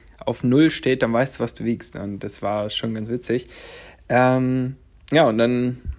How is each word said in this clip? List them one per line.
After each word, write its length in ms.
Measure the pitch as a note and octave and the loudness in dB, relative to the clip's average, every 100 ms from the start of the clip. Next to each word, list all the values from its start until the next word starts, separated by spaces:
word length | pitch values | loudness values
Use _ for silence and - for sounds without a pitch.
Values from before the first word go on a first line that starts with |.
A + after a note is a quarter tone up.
| - - | -20 -10
auf 180 | - A#2 | -8 -2
Null 280 | B2 C3+ D#3 | 2 4 4
steht, 320 | - C3 C3 | 2 -2 0
dann 100 | A#2 | 0
weißt 260 | A#2 C3+ - | 0 0 -2
du, 60 | |
was 80 | A#2 | -8
du 100 | - | -4
wiegst. 320 | A2+ A#2 - G2 | -4 -4 -6 -10
Und 280 | G2+ G2 | -10 -8
das 160 | G#2 - | -10 -8
war 280 | G2+ G#2+ G#2 | -4 -4 -4
schon 240 | - A2+ | -4 -6
ganz 140 | A2 G#2+ | -6 -6
witzig. 380 | B2 - A#2+ - - - - - - - | -6 -2 -4 -4 -20 -20 -20 -20 -20 0
Ähm, 680 | B2 B2+ B2+ B2+ B2+ B2+ C3+ - _ - | 4 4 4 2 0 -2 -8 -18 _ 0
ja, 160 | D3 C#3 | 4 4
und 80 | A2 | 4
dann 460 | A#2 B2 B2 B2 - | 2 2 0 -2 -8